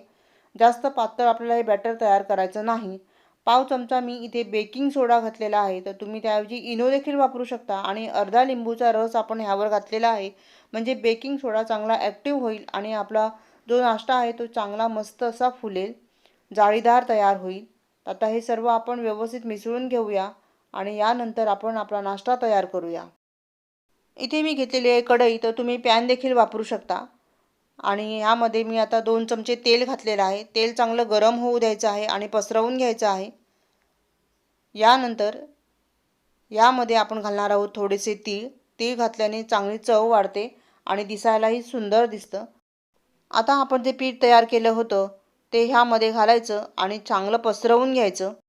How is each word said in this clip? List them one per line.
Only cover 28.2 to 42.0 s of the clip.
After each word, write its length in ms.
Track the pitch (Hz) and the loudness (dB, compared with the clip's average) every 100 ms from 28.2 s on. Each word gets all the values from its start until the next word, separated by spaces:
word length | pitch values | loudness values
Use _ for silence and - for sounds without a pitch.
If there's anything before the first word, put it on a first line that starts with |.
| 214 233 233 214 | 0 2 2 0
मी 140 | 220 226 | -2 -2
आता 220 | 214 226 | 0 0
दोन 260 | 226 226 226 | 0 0 0
चमचे 280 | 226 220 240 | -4 -4 -2
तेल 280 | 240 233 | 2 2
घातलेलं 380 | 247 262 220 208 | 2 -4 -4 0
आहे. 200 | 190 202 | 0 -2
तेल 280 | 220 226 226 | -4 -2 -2
चांगलं 360 | 233 233 233 233 | 0 0 0 2
गरम 280 | 214 220 240 | 4 4 2
होऊ 200 | 240 240 | 0 0
द्यायचं 300 | 226 214 220 | 0 0 -2
आहे 180 | 208 214 | -2 -2
आणि 200 | 196 208 | -4 -2
पसरवून 480 | 214 202 226 226 254 | -4 -2 0 0 0
घ्यायचं 300 | 247 226 214 | -2 0 0
आहे. 220 | 190 202 - _ _ _ _ _ _ _ _ _ _ _ _ _ | -2 -6 -14 _ _ _ _ _ _ _ _ _ _ _ _ _
यानंतर 600 | 208 214 262 247 226 208 254 294 _ _ _ _ _ _ _ _ _ _ | 2 6 6 2 -2 -2 -4 -14 _ _ _ _ _ _ _ _ _ _
यामध्ये 460 | 214 233 262 233 226 | 4 4 4 2 2
आपण 240 | 214 220 | 0 -2
घालणार 300 | 208 202 202 | -4 -2 0
आहोत 180 | 202 202 | 0 0
थोडेसे 400 | 220 202 202 220 208 | -4 -2 -2 -2 -6
तीळ. 320 | - 202 240 - _ - | -6 -8 -8 -14 _ -6
तीळ 160 | 233 240 | -4 -2
घातल्याने 460 | 233 226 214 220 | -2 0 -2 -4
चांगली 360 | 220 220 202 214 | -2 -2 -2 -4
चव 300 | 214 214 226 | 2 4 6
वाढते 400 | 226 190 202 226 - _ _ - | 4 2 -2 -8 -12 _ _ -6
आणि 180 | 196 | -6
दिसायलाही 580 | 202 208 226 220 220 240 | -4 -2 0 2 2 0
सुंदर 440 | 233 247 208 214 | -4 -6 2 2